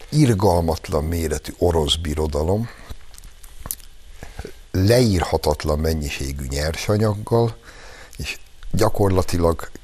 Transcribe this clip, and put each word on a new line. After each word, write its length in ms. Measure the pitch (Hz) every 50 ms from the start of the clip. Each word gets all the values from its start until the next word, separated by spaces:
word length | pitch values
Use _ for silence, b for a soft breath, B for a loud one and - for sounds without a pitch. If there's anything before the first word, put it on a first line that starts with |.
| - -
irgalmatlan 960 | 139 151 151 120 113 90 107 98 85 87 85 80 80 - - - 82 78 76
méretű 480 | 80 85 82 82 76 76 76 - - - -
orosz 360 | 87 87 82 80 76 73 -
birodalom, 760 | - 82 76 73 78 78 78 73 71 78 85 98 107 117 113 B B B B B B B B - - - - - - - - - - - - - - - - - - - - B B B B B B B B - - - -
leírhatatlan 1080 | - 95 95 104 117 127 127 110 95 85 - - - 80 - 78 76 - - 76 76 76
mennyiségű 680 | 80 80 80 78 73 71 - - 67 67 69 71 69
nyersanyaggal, 1120 | 65 67 71 76 78 76 - - - 104 101 113 107 101 104 107 - 117 117 117 113 113 - B B B B B B B B B B B
és 220 | B - - - - - - - - - -
gyakorlatilag 1000 | - 92 110 - - - 101 98 92 92 87 - - 85 85 85 82 - - - - -